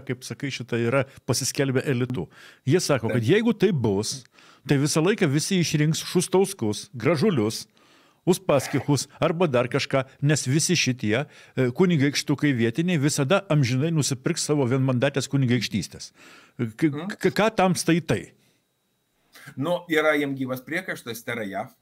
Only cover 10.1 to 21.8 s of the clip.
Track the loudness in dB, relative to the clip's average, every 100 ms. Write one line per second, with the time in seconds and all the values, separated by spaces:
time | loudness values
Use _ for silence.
10.1 | _ 0 0 2 0 2 0 0 -2 0
11.1 | 0 -2 -12 -12 -2 -2 2 2 4 2
12.1 | 0 -2 0 0 2 0 0 0 0 0
13.1 | 0 0 0 2 2 2 2 0 0 0
14.1 | -2 -4 -4 0 0 2 2 2 2 0
15.1 | -2 -2 0 2 0 0 -4 -6 -12 -20
16.1 | _ -20 -20 -20 -8 -8 -2 -2 -2 -8
17.1 | -2 -2 2 0 2 2 2 2 0 2
18.1 | -2 -4 _ _ _ _ _ _ _ _
19.1 | _ _ -20 -20 -8 -4 -4 0 2 2
20.1 | 2 0 -4 -6 -6 -6 -8 -8 -10 -10
21.1 | -12 -8 -8 -6 -8 -10 _